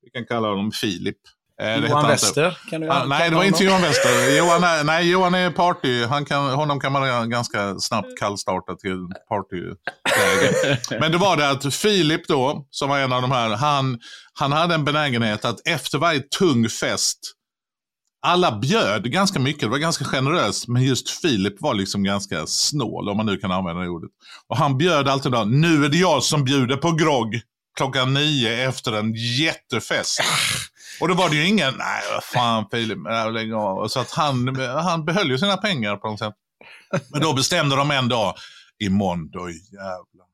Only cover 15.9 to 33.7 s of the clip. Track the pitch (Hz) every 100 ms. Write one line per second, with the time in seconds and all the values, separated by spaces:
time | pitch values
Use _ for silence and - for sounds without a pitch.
15.9 | 147 165 151 - - 185 123 110 - 143
16.9 | 101 - - - - _ _ _ _ _
17.9 | _ _ _ 143 180 180 110 127 220 135
18.9 | 107 107 160 196 185 127 147 107 135 160
19.9 | 156 117 139 135 170 113 95 - 123 131
20.9 | 127 - - 175 113 98 98 151 110 98
21.9 | 104 98 101 98 90 78 - - 147 117
22.9 | 85 98 101 110 95 101 92 92 85 90
23.9 | 87 82 _ - - _ 120 151 131 175
24.9 | 156 139 135 143 123 104 131 170 156 143
25.9 | 156 185 147 - 151 131 143 120 139 170
26.9 | 160 160 139 113 113 - _ _ - 139
27.9 | 135 127 135 147 147 110 117 131 127 -
28.9 | 107 110 110 117 123 160 - _ - -
29.9 | 156 - - - 147 - - - _ -
30.9 | - 160 180 180 151 165 208 139 95 92
31.9 | 104 104 107 - 120 120 113 104 120 113
32.9 | 95 - 113 110 113 110 110 104